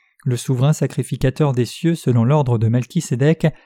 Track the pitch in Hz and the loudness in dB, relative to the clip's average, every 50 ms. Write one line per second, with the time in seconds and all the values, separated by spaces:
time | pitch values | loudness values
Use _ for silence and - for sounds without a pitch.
0 | _ _ _ _ - 131 123 - - - 131 120 131 151 151 - 147 127 - 143 | _ _ _ _ -6 -4 -4 -4 -2 -4 -2 2 2 2 2 2 -2 -4 -4 -6
1 | 123 - 135 - - 131 135 - 151 139 127 127 117 - - - 165 165 170 - | -6 -6 -4 -2 -2 0 0 0 0 0 0 0 -2 -2 -4 -4 -2 -2 -2 0
2 | - 135 120 117 113 127 151 151 139 123 120 107 113 113 117 127 120 - - 170 | 0 0 2 2 4 4 2 2 2 0 0 0 2 2 0 0 -2 -2 -4 -6
3 | - - 135 120 139 156 165 - - 156 - - _ | -4 -2 -2 0 2 2 2 2 0 -2 -2 -4 _